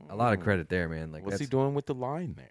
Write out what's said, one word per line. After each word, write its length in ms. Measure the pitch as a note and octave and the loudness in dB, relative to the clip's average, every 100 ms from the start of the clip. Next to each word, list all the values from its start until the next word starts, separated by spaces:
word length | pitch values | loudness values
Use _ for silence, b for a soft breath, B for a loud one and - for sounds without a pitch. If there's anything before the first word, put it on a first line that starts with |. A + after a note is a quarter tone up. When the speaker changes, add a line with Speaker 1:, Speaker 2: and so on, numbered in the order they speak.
| C#2+ | -8
Speaker 1:
a 80 | G2 | 0
lot 160 | A#2+ | 4
of 60 | G2 | 4
Speaker 2:
"Mm, 40 | |
Speaker 1:
credit 240 | G#2 F#2+ D2+ | 4 2 2
there, 200 | F2+ E2+ | 0 0
man. 220 | D#2+ D#2+ | -4 -6
Like, 120 | D#2 | -8
Speaker 2:
what's 140 | G2 G2 | -4 -2
he 60 | |
Speaker 1:
that's 60 | C#3 | 2
Speaker 2:
doing 240 | C3 C#3 | 2 2
with 120 | C#3+ - | 0 -2
the 80 | |
line 400 | B2+ B2 D#3 E3+ - | -4 -4 -4 -4 -8
there?" 140 | - | -6